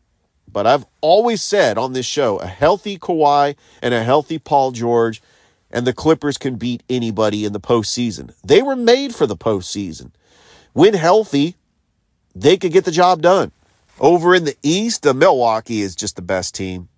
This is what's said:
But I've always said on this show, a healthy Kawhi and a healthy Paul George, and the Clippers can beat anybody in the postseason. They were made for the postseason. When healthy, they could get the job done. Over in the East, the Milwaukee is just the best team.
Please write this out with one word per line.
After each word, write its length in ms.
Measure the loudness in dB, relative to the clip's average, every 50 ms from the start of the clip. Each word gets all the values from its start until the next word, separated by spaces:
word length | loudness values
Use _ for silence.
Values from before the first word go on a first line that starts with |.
| _ _ _ _ _ _ _ _ _ -10
But 160 | -8 -2 0 2
I've 180 | 2 0 0 -8 _ _
always 420 | 2 2 4 4 4 2 -2 -4
said 360 | -4 -2 0 2 2 2 0 -2
on 160 | -4 -4 -6
this 120 | -6 -6
show, 320 | -6 -4 -2 -2 -2 -2 -4
a 100 | -6 -10
healthy 500 | -6 -2 0 0 0 0 -4 -8 -12 -10
Kawhi 580 | -6 -4 -2 2 2 2 4 2 2 0 -2 -8 _ _ _ _
and 120 | -4 -2 -2
a 100 | -2 0
healthy 340 | 2 0 0 0 -2 -8 -10
Paul 340 | -6 -2 0 0 0 0
George, 500 | -2 -4 -2 0 2 2 0 0 -2 -6 _ _ _ _ _ _ _ _ _ _
and 180 | -6 -4 -4 -4
the 60 | -4
Clippers 440 | -2 0 0 0 2 0 -4 -6 -4
can 180 | -6 -8 -6
beat 280 | -6 -6 -6 -8 -8 -6 -6
anybody 560 | -4 -4 -4 -4 -2 0 0 0 0 -2 -4
in 80 | -6 -6
the 60 | -8
postseason. 720 | -2 0 0 0 0 -2 -4 -4 -4 -6 -6 -8 -14 -18 -20 _ 0
They 180 | 2 2 4
were 140 | 4 2 -2
made 400 | 0 2 2 2 2 0 -4 -4
for 100 | -2 -2
the 120 | -2 -2 -4
postseason. 760 | -4 -4 -4 -4 -4 -8 -10 -10 -10 -10 -12 -14 -18 -20 -20 _ _ _ _ _ _ _ _ _ _ _ _
When 200 | 4 4 4 4
healthy, 640 | 4 2 4 4 2 2 0 0 0 0 -2 -4 _ _ _ _ _ _ _ _ _ _ _ _ _ _ _ _
they 220 | 0 2 2 2 2
could 160 | 0 0 0
get 100 | 2 0
the 80 | 2
job 300 | 0 2 2 2 2 2
done. 320 | 2 2 4 2 2 -2 -6 _ _ _ _ _ _ _ _ 0
Over 380 | 4 4 4 4 4 4 4
in 80 | 4 2
the 140 | -2 -6 -4
East, 420 | -2 0 0 0 -2 -4 -6 -2 0
the 100 | 0 2
Milwaukee 680 | 4 4 4 4 4 2 0 0 -2 -4 -6 -4 -4
is 140 | -4 -6 -6
just 220 | -8 -10 -10 -10 -10
the 40 |
best 320 | -8 -4 -4 -4 -4 -6 -8
team. 360 | -8 -8 -8 -8 -10 -12 -16 _